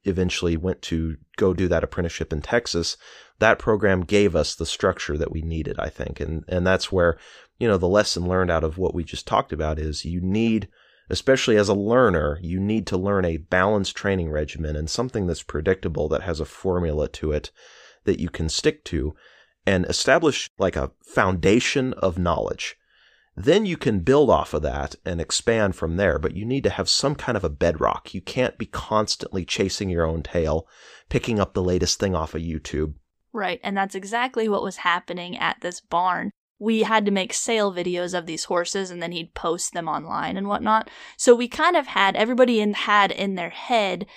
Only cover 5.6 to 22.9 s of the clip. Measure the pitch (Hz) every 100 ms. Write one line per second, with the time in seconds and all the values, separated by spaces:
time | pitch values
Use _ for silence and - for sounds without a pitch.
5.6 | 76 - - - - - - 80 - 90
6.6 | 90 92 - 95 85 80 - - - -
7.6 | 120 95 90 104 107 85 87 92 87 80
8.6 | 78 85 90 87 80 - - - - 76
9.6 | 78 78 78 71 80 87 92 107 117 110
10.6 | 98 _ _ _ - 101 - 135 - 107
11.6 | 101 101 101 123 117 85 76 76 85 92
12.6 | 101 110 - 92 98 101 87 80 80 92
13.6 | 98 104 95 - 101 95 82 76 76 80
14.6 | 76 76 80 - 127 110 90 80 - 73
15.6 | 78 92 92 73 76 76 92 78 76 -
16.6 | 95 90 82 76 71 - 78 76 - _
17.6 | - - - _ - - 90 - 80 -
18.6 | 151 151 - 82 76 - - _ _ _
19.6 | - 92 - - - 139 160 - - -
20.6 | 95 78 67 _ - 131 98 92 92 120
21.6 | - 139 127 - 92 87 87 78 50 -
22.6 | - - _